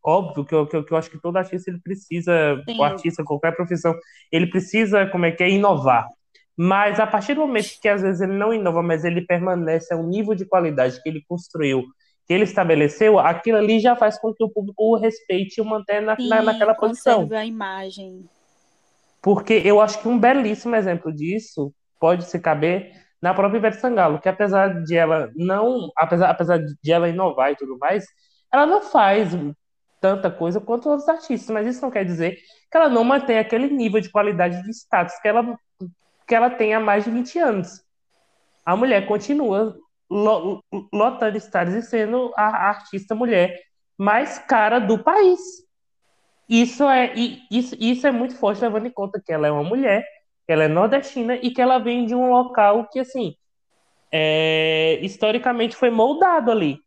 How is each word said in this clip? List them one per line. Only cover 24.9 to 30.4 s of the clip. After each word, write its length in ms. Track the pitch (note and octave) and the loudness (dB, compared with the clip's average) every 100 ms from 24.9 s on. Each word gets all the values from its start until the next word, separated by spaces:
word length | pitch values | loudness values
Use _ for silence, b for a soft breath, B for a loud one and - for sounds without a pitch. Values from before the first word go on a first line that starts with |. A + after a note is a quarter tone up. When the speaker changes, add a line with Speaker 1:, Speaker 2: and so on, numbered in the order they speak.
Speaker 1:
ela 380 | E3+ E3 D#3+ A#2+ | 0 2 0 -2
não, 560 | C3 F3 G3 A3+ B3+ F3+ - | -4 -2 0 0 -2 -6 -2
apesar, 340 | E3 F3 F3+ | 0 2 2
apesar 280 | E3+ E3+ F3 | 2 0 0
de 340 | D3+ D3 C#3+ | -2 -8 0
ela 160 | E3+ E3+ | 2 2
inovar 420 | E3+ F#3+ C3+ C3 | 0 -2 0 0
e 60 | C#3+ | -2
tudo 220 | C3+ B2+ | -8 -6
mais, 260 | C#3+ G3 - _ _ _ _ | -4 -4 -6 _ _ _ _
ela 140 | C4 D4 | 2 4
não 160 | G4+ | 2
faz 480 | G4+ - G3+ G3+ G3+ F3 D3 D3 _ _ _ _ | 2 2 4 4 0 -4 -6 -10 _ _ _ _
tanta 300 | F#3+ G3 F#3 | 0 0 -4
coisa 300 | E3+ | -4